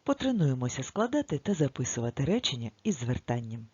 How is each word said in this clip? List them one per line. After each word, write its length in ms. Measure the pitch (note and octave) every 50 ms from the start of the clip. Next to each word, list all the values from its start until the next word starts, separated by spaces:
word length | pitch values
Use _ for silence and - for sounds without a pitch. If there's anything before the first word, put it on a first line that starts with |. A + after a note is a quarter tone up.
потренуємося 800 | - - C#4 - B3 C4+ B3+ G#3 D#3+ C#3 C3 B2+ B2 B2 - -
складати 560 | C3 - - G3 A3+ B3 C4 D4 C#4+ - D#3+ C#3
та 160 | - G3+ G3+
записувати 720 | D#3 D3+ C3+ - - B2+ A2 - A#2+ A#2 A#2+ - - C3+
речення 460 | C#3 G3 B3 - - C#3 A#2+ A#2 A2 - _
із 160 | - G#3+ F#3+ -
звертанням. 720 | A#2+ A#2 B2 - - - A#2+ A#2+ A#2 A2 A2+ A#2 A2 A2